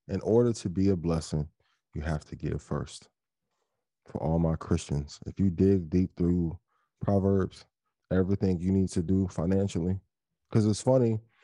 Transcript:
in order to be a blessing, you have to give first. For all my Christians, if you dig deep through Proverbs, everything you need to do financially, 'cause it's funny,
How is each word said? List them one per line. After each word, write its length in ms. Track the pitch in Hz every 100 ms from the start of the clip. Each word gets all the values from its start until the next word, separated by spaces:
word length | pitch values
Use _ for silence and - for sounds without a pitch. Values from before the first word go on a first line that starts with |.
| -
in 120 | 95
order 300 | - 113 123
to 140 | 113 98
be 180 | 87 98
a 80 | 92
blessing, 500 | 80 82 - 78 73 _ _ _ _
you 60 | 80
have 220 | 78 76 -
to 100 | -
give 260 | 73 73
first. 460 | - 73 71 - - _ _ _ _ _ _ _ _ _ -
For 160 | -
all 160 | 73 82
my 180 | 82 80
Christians, 640 | - 85 - 71 71 - -
if 120 | -
you 120 | 98
dig 400 | 82 95 98 80
deep 200 | 87 95 -
through 420 | 87 90 82 82 _ _ _ _
Proverbs, 640 | - 101 98 98 92 - - _ _ _ -
everything 480 | 92 92 98 95 90
you 140 | 90
need 160 | 95 92
to 120 | -
do 260 | 85 95 95
financially, 720 | - 82 98 98 87 85 95 - _ _ _ _
'cause 140 | 117
it's 160 | 107 104
funny, 400 | - 131 117 110 - _